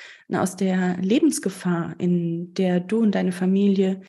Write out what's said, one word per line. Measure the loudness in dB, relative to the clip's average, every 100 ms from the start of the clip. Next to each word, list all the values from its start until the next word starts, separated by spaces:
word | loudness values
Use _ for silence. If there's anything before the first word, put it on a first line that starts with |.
| -20 -20 -6
aus | -2 -2 -2
der | -2 0 0 -2
Lebensgefahr, | 0 2 2 0 -4 -4 -2 -2 -4 -4
in | 0 0 0 -4 -6
der | -2 0 0
du | 0 0
und | 2 2
deine | 0
Familie | 0 2 4 4 4 2 -2